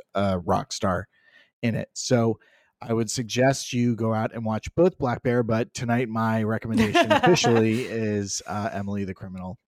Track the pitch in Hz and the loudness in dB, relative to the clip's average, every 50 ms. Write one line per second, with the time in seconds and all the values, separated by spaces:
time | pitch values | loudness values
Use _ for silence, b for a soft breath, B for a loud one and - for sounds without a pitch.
0 | - _ - 95 101 98 95 90 82 90 92 - - - - - - 98 90 87 | -12 _ -2 0 0 0 0 0 0 0 0 0 0 -4 -8 -4 -2 0 0 -2
1 | 98 _ b b b b b b b b b - - 117 104 107 104 - - - | -4 _ b b b b b b b b b -4 -2 -2 -2 -2 -6 -8 -10 -8
2 | - - 127 120 117 113 110 - b b b b b b b - - 113 113 113 | -2 0 2 2 2 2 0 -2 b b b b b b b -12 -6 -2 -2 -2
3 | 117 107 - 131 120 104 104 120 127 135 135 - - - - 120 120 120 117 107 | -2 -2 -4 -6 -6 -4 0 2 4 4 2 0 -4 -4 -2 0 2 2 0 0
4 | 113 113 110 107 110 - - 117 117 107 110 107 - - - - 170 185 175 - | 0 0 0 0 -2 -2 -4 -6 -4 -4 -4 -4 -4 -4 0 2 2 2 2 0
5 | 139 123 117 - - 131 120 123 117 107 113 110 127 - - - 127 117 120 123 | -2 -2 -2 -2 0 0 2 2 2 2 0 0 0 -2 -6 -6 -2 0 0 0
6 | 131 113 113 113 113 113 113 113 107 104 113 113 - 113 113 113 110 104 - 339 | 0 -2 -2 -2 0 0 0 0 0 0 -2 -4 -2 -2 0 2 2 2 4 2
7 | 330 - 311 277 - - 180 - - - 117 113 110 110 110 120 127 87 107 113 | 4 4 2 4 6 4 4 4 4 4 4 4 4 4 2 0 -2 -4 -4 -2
8 | 110 107 104 104 101 95 - - - - 90 104 101 107 - 98 98 98 101 101 | -2 0 0 -2 -2 -4 -6 -10 -8 -6 -6 -4 -4 -4 -4 -6 -6 -4 -4 -4
9 | 101 95 95 - - 95 92 92 90 92 - - _ | -4 -6 -8 -10 -12 -12 -12 -10 -10 -12 -12 -14 _